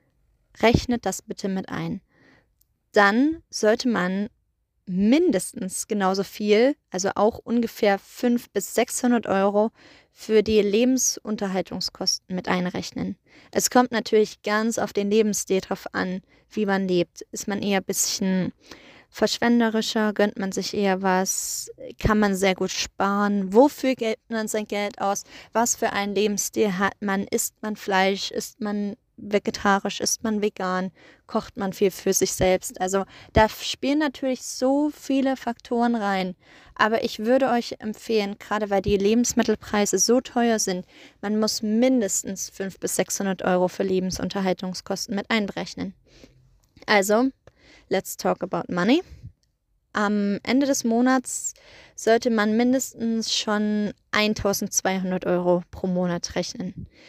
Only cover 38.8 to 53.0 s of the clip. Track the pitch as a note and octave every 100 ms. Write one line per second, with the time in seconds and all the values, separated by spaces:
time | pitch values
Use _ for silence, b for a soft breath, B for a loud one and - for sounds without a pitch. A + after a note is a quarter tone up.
38.8 | G#3 G3+ G3 A3+ A#3+ - A3+ G#3+ - G#3
39.8 | G3+ G3 - B3 - B3 A#3+ A3 - F3+
40.8 | B B B B G3+ G#3+ G#3+ - G#3+ A3
41.8 | B3+ C4 G3 - - F#3+ - - F#3+ -
42.8 | F#3 - F#3 - G3 F#3 F#3 F3+ F3+ -
43.8 | G3 F#3 F#3 E3 F3+ G3+ F#3+ F3 F#3 F3+
44.8 | - F#3+ - G3+ - A3+ G3 - F3 -
45.8 | F#3 - b b b b _ _ _ _
46.8 | - G#3 G3 G#3+ C4+ - _ b b b
47.8 | _ F#3+ - - G3 F3+ F3+ F3 - F3
48.8 | F#3 D#4 - B B - _ _ _ _
49.8 | _ - G#3 G#3 G3+ G3+ - B3+ C#4 C#4
50.8 | A#3 A3+ B3+ C4 - - - B B B
51.8 | B - - A#3 B3 A3 G#3 A3 B3 C4
52.8 | B3+ -